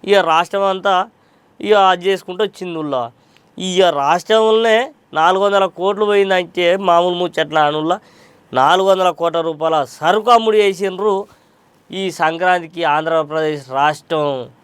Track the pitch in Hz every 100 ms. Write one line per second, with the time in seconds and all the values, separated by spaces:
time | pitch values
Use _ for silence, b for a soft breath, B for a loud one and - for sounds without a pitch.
0 | - 202 165 160 175 202 196 190 196 185
1 | 214 _ b b b b 202 208 190 180
2 | 175 190 - 180 208 - 185 165 151 131
3 | 120 _ b b b - 185 180 180 143
4 | 139 175 - 220 220 220 226 220 269 302
5 | _ 147 165 190 202 196 190 170 185 202
6 | 214 202 196 185 175 175 175 190 190 170
7 | 180 175 180 160 156 160 147 151 156 190
8 | b b b b _ 127 135 180 190 190
9 | 185 156 170 165 165 156 160 160 131 -
10 | 156 208 214 233 226 214 202 180 196 185
11 | 208 196 202 b b _ _ _ _ 190
12 | 190 160 160 165 185 180 165 165 165 147
13 | 160 160 147 156 156 151 127 131 147 151
14 | _ 160 147 135 123 _